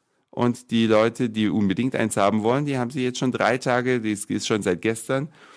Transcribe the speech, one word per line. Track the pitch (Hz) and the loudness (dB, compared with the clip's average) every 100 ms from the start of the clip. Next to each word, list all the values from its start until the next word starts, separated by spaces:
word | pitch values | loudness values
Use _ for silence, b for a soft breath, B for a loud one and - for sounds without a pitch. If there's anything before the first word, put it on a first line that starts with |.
| _ _ _ | _ _ _
Und | - 120 120 - | -2 0 0 -4
die | 113 113 | 0 4
Leute, | 107 113 113 123 | 4 4 0 -4
die | 107 107 | 0 0
unbedingt | 95 101 95 127 - | 2 2 0 0 -2
eins | 110 107 | -2 2
haben | 101 107 | 2 2
wollen, | 107 131 147 | 2 0 0
die | 135 | -4
haben | 120 | -4
sie | 147 127 | -2 -4
jetzt | 123 | -2
schon | 131 | -2
drei | 123 104 127 | 2 0 0
Tage, | 131 123 123 123 | 0 0 0 -2
das | 110 104 - | -2 -4 -4
ist | - - | -4 -2
schon | 110 | 0
seit | 98 87 | 0 0
gestern, | 110 113 - 135 156 B B | -2 -4 -4 -4 -4 B B